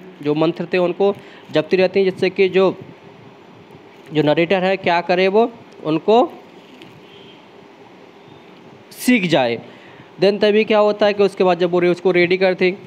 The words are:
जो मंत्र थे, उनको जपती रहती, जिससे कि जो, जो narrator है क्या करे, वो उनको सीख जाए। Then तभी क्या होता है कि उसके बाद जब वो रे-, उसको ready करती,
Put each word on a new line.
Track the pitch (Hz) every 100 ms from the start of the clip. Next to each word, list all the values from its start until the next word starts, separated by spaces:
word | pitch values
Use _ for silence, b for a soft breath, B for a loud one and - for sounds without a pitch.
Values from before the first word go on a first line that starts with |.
| - -
जो | 147 151
मंत्र | 160 165 170
थे, | 185
उनको | 175 180 196 196 B B -
जपती | 151 151 185
रहती, | 185 196
जिससे | 190 180 185
कि | 190 190
जो, | 180 190 - - - - - - - - - - - - - -
जो | 151
narrator | 147 151 170 190
है | 185 190
क्या | 185 170
करे, | 175 180 190
वो | 208 233 - - -
उनको | 151 160 202 226 339 - - - - - - - - - - - - - - - - - - - - - - - - - -
सीख | - - 240 180
जाए। | 151 123 113 B B B B B -
Then | 190 208
तभी | 214 208
क्या | 220 214
होता | 208 208 208
है |
कि | 202
उसके | 196 190
बाद | 185 170
जब | 180
वो | 175
रे-, | 180
उसको | 175 185
ready | 175 175 185
करती, | 190 180 185 202